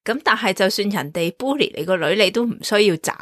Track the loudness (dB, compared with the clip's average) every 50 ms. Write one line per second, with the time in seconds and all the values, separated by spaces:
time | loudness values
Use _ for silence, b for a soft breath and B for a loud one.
0 | -6 -6 -4 0 2 2 2 2 2 0 0 2 0 0 0 0 -2 -2 -2 -4
1 | -4 -4 -4 -4 -4 -4 -4 -4 -4 -2 0 0 -2 -2 -4 -4 -2 -2 0 0
2 | 0 0 2 2 2 2 2 0 -2 -2 -4 -6 -4 0 2 4 4 4 2 2
3 | 0 -4 -4 -4